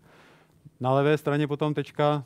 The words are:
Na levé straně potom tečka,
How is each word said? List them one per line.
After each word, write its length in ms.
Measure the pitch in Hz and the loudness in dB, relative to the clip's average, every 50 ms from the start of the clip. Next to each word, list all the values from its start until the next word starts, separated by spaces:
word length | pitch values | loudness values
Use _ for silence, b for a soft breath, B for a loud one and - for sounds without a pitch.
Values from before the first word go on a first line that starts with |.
| b b b b b b b b b b b b b - _ - | b b b b b b b b b b b b b -20 _ -4
Na 120 | 127 127 | -2 0
levé 260 | 135 139 139 147 156 147 | 2 2 4 2 2 0
straně 280 | - 147 143 147 151 | 0 -2 -2 0 -2
potom 280 | 135 147 139 156 151 147 | -2 -2 -2 -2 -2 -2
tečka, 500 | 147 139 - - - 147 147 147 143 127 | -4 -6 -6 -2 0 2 2 2 0 -4